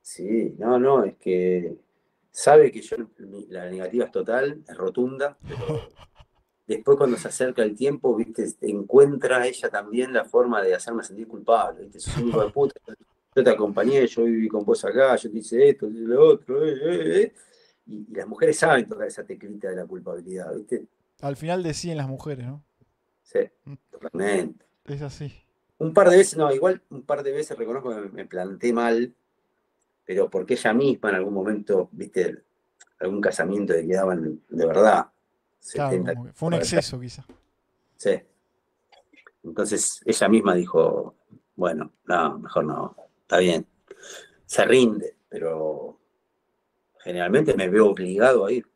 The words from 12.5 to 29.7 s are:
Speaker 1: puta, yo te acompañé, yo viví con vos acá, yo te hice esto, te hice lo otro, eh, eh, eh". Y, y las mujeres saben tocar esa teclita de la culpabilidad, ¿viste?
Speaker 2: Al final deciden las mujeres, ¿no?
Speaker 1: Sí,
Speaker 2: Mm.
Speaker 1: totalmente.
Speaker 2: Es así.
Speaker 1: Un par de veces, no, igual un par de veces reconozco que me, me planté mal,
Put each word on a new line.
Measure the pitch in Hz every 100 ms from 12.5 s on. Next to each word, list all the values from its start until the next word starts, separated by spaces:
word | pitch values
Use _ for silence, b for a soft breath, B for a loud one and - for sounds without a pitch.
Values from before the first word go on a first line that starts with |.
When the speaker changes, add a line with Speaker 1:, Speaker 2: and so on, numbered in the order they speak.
Speaker 1:
puta, | 139 143 - - - _ _ _ -
yo |
te | 123
acompañé, | 107 107 98 113 139 120
yo | - 117
viví | 113 110
con | 110 104
vos | 113 101
acá, | 110 131 120
yo | 113
te | 110
hice | 107 117 143
esto, | - 107
te |
hice | 113 113
lo | 123 160
otro, | 147 - 135 156
eh, | 135
eh, | 151 175 160 180
eh". | 226 b b b b b -
Y, | - -
y | 101
las | 104
mujeres | 113 160 -
saben | 165 135 101
tocar | 107 104
esa | - -
teclita | 98 101 104 101
de | 92
la | 90
culpabilidad, | 92 90 87 87 92 82 80
¿viste? | - 120 - _ _ _
Speaker 2:
Al | 139 139
final | 156 180
deciden | 170 143 175 160
las | 135
mujeres, | 135 151 135 123
¿no? | 143 _ _ _ _ _ _
Speaker 1:
Sí, | _ - - _ -
Speaker 2:
Mm. | 143 _
Speaker 1:
totalmente. | - - 170 202 196 170 - _ _ -
Speaker 2:
Es | 143
así. | 143 - 143 - _ _ _ _
Speaker 1:
Un | 160
par | 160 185
de | 180
veces, | 190 160
no, | 147
igual | 135 180 185 _
un | 139
par | 131 143
de | 139
veces | 143 151 120
reconozco | 113 131 127
que | 107
me, | 101
me | 101 -
planté | 90 92 92 120
mal, | 117 117 117 123 _ _ _ _ _ _